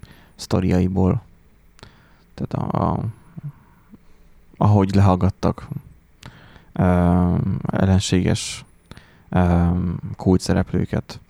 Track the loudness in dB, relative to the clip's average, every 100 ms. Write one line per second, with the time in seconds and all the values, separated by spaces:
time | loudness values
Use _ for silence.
0 | -20 -20 -20 -18 -6 -2 0 0 0 0
1 | 0 0 -6 -20 _ _ _ -20 -20 -20
2 | _ _ _ -12 -8 -6 -4 -2 -2 -2
3 | -6 -10 -18 -18 -16 -18 -20 _ _ -20
4 | -20 -20 -20 -20 -18 0 4 4 4 4
5 | 4 4 0 0 -4 -4 -8 -14 -14 -20
6 | _ _ -20 -20 -20 -20 -10 -2 2 4
7 | 4 2 2 0 -2 -4 -4 0 2 2
8 | 2 0 0 -2 -4 -12 -16 _ _ -20
9 | -20 _ _ 0 2 2 2 0 -2 -6
10 | -10 -4 2 2 2 -2 0 -2 -2 -4
11 | -6 -14